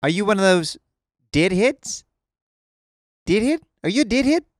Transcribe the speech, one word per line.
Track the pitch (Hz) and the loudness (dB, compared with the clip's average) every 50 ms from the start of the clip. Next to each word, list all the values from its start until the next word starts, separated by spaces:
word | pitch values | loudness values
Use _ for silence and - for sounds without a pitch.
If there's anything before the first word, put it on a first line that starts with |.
| - | -2
Are | 143 | -2
you | 165 180 208 | -2 -2 0
one | 202 214 | 0 0
of | 196 190 | 2 4
those | 190 185 180 165 147 - - _ _ _ _ _ _ _ _ _ _ | 4 4 2 0 -4 -10 -14 _ _ _ _ _ _ _ _ _ _
did | - 143 160 190 | 0 0 0 2
hits? | 190 180 208 254 285 269 _ - - - - _ _ _ _ _ _ _ _ _ _ _ _ _ _ _ _ _ _ _ _ _ _ _ _ | 0 0 0 0 -2 -4 _ -14 -14 -14 -16 _ _ _ _ _ _ _ _ _ _ _ _ _ _ _ _ _ _ _ _ _ _ _ _
Did | - 165 208 220 | 0 0 0 2
hit? | 262 311 320 _ _ _ _ - | 0 -2 -2 _ _ _ _ -6
Are | 156 | -4
you | 196 254 | 0 0
a | 302 | -2
did | 208 220 254 277 | 0 0 0 2
hit? | 262 302 339 311 _ _ | 2 0 0 -2 _ _